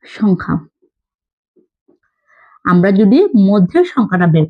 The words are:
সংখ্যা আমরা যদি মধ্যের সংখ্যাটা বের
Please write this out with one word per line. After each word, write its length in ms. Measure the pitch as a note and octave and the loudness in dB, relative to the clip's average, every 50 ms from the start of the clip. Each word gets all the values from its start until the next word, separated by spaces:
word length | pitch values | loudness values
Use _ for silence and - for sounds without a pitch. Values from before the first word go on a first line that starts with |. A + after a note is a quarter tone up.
| _ | _
সংখ্যা 480 | - - - A3 G#3 F#3 F3 - - E3 E3+ D#3 _ _ _ _ _ _ _ _ _ _ _ _ _ _ _ _ _ _ _ _ _ _ _ _ _ _ _ _ _ _ _ _ _ _ _ _ _ _ _ _ | -20 -10 -4 -2 -2 -2 -2 -4 -8 -8 -8 -8 _ _ _ _ _ _ _ _ _ _ _ _ _ _ _ _ _ _ _ _ _ _ _ _ _ _ _ _ _ _ _ _ _ _ _ _ _ _ _ _
আমরা 240 | F3+ F3+ F3+ F3 G3 G3+ F#3+ | -2 0 0 2 0 0 2
যদি 200 | A3 G3 A3 D4 G4+ G4 D4+ A3 G3 F#3+ | 2 2 2 2 2 2 2 0 2 2
মধ্যের 360 | G3+ G#3 F#3 F3+ - E4 F4+ F4 - | 2 0 0 0 0 -2 -2 -2 -2
সংখ্যাটা 340 | C#4+ G#3+ F3+ F#3 F3+ F3+ E3+ D#3 | -4 -4 -4 -2 -2 0 0 2
বের 120 | E3 D#3 D#3+ | 0 0 0